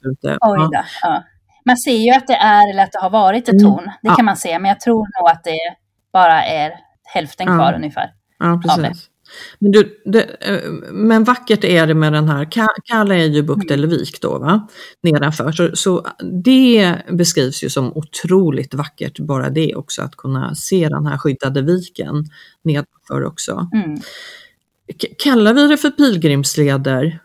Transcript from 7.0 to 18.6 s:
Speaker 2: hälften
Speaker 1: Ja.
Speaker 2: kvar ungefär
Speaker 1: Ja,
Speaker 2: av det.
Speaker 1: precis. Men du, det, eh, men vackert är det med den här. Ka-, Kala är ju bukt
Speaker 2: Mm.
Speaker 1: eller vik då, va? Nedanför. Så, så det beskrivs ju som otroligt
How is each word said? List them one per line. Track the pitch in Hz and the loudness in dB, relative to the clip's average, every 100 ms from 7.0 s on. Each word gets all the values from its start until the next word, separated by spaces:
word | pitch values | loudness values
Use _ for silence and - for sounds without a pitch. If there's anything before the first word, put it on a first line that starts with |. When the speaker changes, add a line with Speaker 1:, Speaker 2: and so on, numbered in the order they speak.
Speaker 2:
hälften | _ 190 151 - 185 | _ -8 -8 -6 -2
Speaker 1:
Ja. | 175 | 2
Speaker 2:
kvar | 160 | 2
ungefär | 170 151 - - _ _ _ | 0 -6 -8 -10 _ _ _
Speaker 1:
Ja, | 170 | -2
Speaker 2:
av | 170 | 0
det. | 170 160 147 | 0 0 -2
Speaker 1:
precis. | 175 - _ _ - - - | -6 -18 _ _ -20 -20 -2
Men | 202 | 4
du, | 202 202 - - | 4 4 -2 0
det, | 220 | 0
eh, | - - - 202 - - - | 0 -8 -6 -6 -6 -10 -12
men | - 214 226 | -2 2 4
vackert | 226 247 - 208 | 4 0 0 0
är | 208 175 160 | 2 2 4
det | |
med | 160 156 | 2 2
den | 151 151 | 2 0
här. | 143 151 | -2 -4
Ka-, | 233 220 - | -2 -2 -2
Kala | - 226 208 185 | -4 -2 0 2
är | 160 | 2
ju | 151 | 0
bukt | 147 143 196 | 0 -4 -2
Speaker 2:
Mm. | |
Speaker 1:
eller | 143 156 | -2 0
vik | 170 - - | -2 -4 -8
då, | - - | -6 -4
va? | 131 214 208 - - _ | 0 0 -2 -20 -20 _
Nedanför. | 175 151 143 151 127 | 0 0 0 -2 -6
Så, | 160 170 170 | -2 -2 0
så | - 180 - - 180 185 | -2 -2 -4 -12 -8 -2
det | 180 262 262 226 185 175 - | 2 4 6 4 4 0 -4
beskrivs | 175 170 - 131 139 | -2 0 0 -2 -2
ju | 131 | -6
som | 139 127 - | -4 -4 -6
otroligt | 156 - 170 185 175 135 | -10 -10 0 2 2 -2